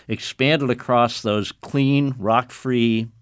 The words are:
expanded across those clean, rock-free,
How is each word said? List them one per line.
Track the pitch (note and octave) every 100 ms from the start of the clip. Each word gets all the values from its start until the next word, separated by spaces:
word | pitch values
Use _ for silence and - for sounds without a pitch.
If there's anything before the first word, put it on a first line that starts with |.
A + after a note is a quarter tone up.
| -
expanded | A2 - - C3+ D#3 C3
across | A#2 - A#2+ A#2 -
those | A2 G#2 G2
clean, | - - C#3+ C3+ C#3+ C#3 B2
rock-free, | G2+ A#2+ B2 - C3 B2 A#2 A2+ A#2 _